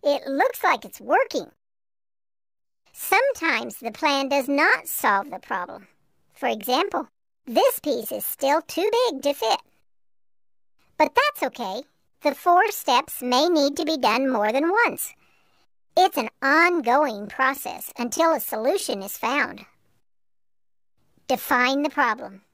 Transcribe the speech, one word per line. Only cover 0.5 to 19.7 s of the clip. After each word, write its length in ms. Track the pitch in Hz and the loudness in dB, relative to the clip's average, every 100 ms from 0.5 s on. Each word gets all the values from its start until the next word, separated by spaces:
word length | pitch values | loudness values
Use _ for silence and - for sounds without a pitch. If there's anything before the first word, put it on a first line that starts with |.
| 494 | 0
like 220 | 370 262 190 | -2 -2 -6
it's 120 | - | -18
working. 520 | 214 349 427 277 175 _ _ _ _ _ _ _ _ _ _ _ _ _ _ | -2 0 0 -4 -6 _ _ _ _ _ _ _ _ _ _ _ _ _ _
Sometimes 800 | - - 392 539 494 330 240 240 - | -14 0 2 2 0 -2 -2 -4 -10
the 120 | 233 | -12
plan 380 | 220 311 277 277 | -4 0 0 0
does 180 | 285 262 | 0 0
not 400 | 277 330 494 - | 2 2 2 -2
solve 420 | - 233 - 285 | -2 0 0 -2
the 100 | - | -12
problem. 480 | - 185 180 - - _ _ _ _ | -8 -6 -6 -12 -20 _ _ _ _
For 160 | _ 247 | _ -4
example, 580 | 226 220 254 403 - 262 _ _ _ | -4 -2 -2 0 -4 -8 _ _ _
this 340 | - 240 508 - | -2 2 2 2
piece 300 | 302 254 214 | -2 -4 -4
is 140 | 214 | -8
still 380 | - - 269 302 | -8 -4 0 0
too 280 | 330 - 403 | 0 -2 0
big 300 | 466 494 277 | 2 0 0
to 100 | 277 | -4
fit. 260 | 285 440 - - _ _ _ _ _ _ _ _ _ _ _ _ _ | -2 0 -2 -4 _ _ _ _ _ _ _ _ _ _ _ _ _
But 180 | 311 | 2
that's 280 | - 587 587 269 | 4 2 0 -6
okay. 340 | - 214 196 285 _ _ _ | -6 -8 -8 -10 _ _ _
The 120 | 302 | -4
four 360 | 269 359 349 415 | -2 4 4 4
steps 500 | - - 247 - - | 0 2 2 0 -8
may 260 | 247 247 330 | 0 2 4
need 260 | 330 277 285 | 4 2 0
to 80 | |
be 140 | 311 320 | -2 0
done 340 | 240 226 269 | 2 2 0
more 200 | 254 208 | 0 0
than 180 | 240 320 | 0 2
once. 420 | 403 466 - - - _ _ _ _ _ _ _ - | 2 2 0 -10 -12 _ _ _ _ _ _ _ 2
It's 200 | 370 - | 2 2
an 100 | 226 _ | -6 _
ongoing 840 | 269 302 339 349 233 254 302 208 202 | 0 4 4 2 4 4 2 -2 -12
process 640 | - 262 269 - - - - | -2 0 0 -8 -10 -14 -8
until 380 | 240 - 330 | -6 0 2
a 40 | 302 | 2
solution 640 | - 220 233 392 - 208 | -2 -4 0 -2 -2 -6
is 140 | 196 - | -8 -6
found. 480 | 233 277 254 202 - | -4 -2 -4 -8 -20